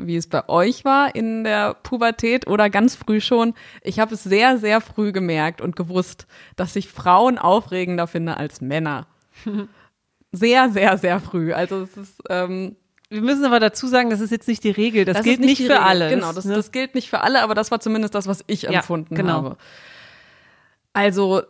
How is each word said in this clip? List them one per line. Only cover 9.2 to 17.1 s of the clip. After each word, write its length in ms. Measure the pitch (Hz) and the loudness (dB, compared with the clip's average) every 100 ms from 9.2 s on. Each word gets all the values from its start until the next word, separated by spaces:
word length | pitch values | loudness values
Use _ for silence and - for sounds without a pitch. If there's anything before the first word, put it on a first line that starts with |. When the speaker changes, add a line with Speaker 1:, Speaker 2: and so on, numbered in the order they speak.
| _ - 214 | _ -14 -8
Speaker 2:
<laughs> 220 | 208 202 _ _ _ _ _ _ | -8 -8 _ _ _ _ _ _
Speaker 1:
Sehr, 380 | 180 233 254 254 | 0 2 4 4
sehr, 280 | 196 202 190 | 4 2 2
sehr 240 | 185 190 | 0 -2
früh. 320 | - 180 160 | -4 -4 -2
Also 280 | - 180 190 | -2 -4 -6
es 120 | 190 202 | -10 -16
ist, 260 | 196 - - | -20 -16 -6
ähm, 460 | 180 180 185 190 - _ _ - | -4 -4 -6 -8 -12 _ _ -12
Speaker 2:
Wir 120 | 214 | -4
müssen 240 | 233 277 277 | 0 0 2
aber 140 | 240 | 4
dazu 280 | 220 - 254 | 2 0 0
sagen, 220 | 247 240 | 0 2
das 100 | 208 | -2
ist 120 | 220 | -2
jetzt 160 | 233 - | -4 -4
nicht 160 | 220 | -2
die 80 | 214 | -2
Regel. 340 | 202 226 220 185 | 0 0 2 2
Das 120 | 190 | 2
Speaker 1:
Das 60 | |
Speaker 2:
gilt 120 | 226 247 | 2 4
Speaker 1:
ist 40 | |
nicht 80 | 262 | 4
Speaker 2:
nicht 100 | 269 | 4
Speaker 1:
die 60 | 247 | 4
Speaker 2:
für 80 | |
Speaker 1:
Regel. 120 | 269 190 | 4 4
Speaker 2:
alles, 260 | 180 160 | 4 2
Speaker 1:
Genau, 200 | 262 165 | 0 -2
das, 120 | 170 196 | -4 -2
Speaker 2:
ne? 100 | 208 | -2
Speaker 1:
das 160 | 208 | -2
gilt 240 | 254 262 262 | -4 -4 -6
nicht 140 | |
für 120 | - | -4